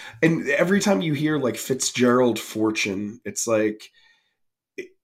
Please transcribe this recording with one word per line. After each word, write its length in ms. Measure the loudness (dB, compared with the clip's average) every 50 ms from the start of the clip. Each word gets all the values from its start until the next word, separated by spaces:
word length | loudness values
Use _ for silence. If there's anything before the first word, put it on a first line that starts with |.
| -16 -14 -4 2
and 280 | 2 2 2 2 0 0
every 320 | 0 2 2 2 2 2
time 200 | 4 2 2 2
you 120 | 2 -2 -2
hear, 260 | 0 0 0 0 0
like, 180 | 0 -2 -2
Fitzgerald 840 | -4 -4 -4 -4 -2 -2 -4 0 2 4 4 4 4 4 2 2 -2
Fortune, 800 | -6 -8 -4 0 0 0 0 0 -2 -2 -2 -4 -6 -8 -10 -12 -14
it's 220 | -12 -8 -6 -2
like, 420 | 0 0 2 2 0 -2 -6 -14 -20 _ _ _ _ _ _ _ _ _ _ _ _ _ _ _ _ -18 -18 -18 -18 _ _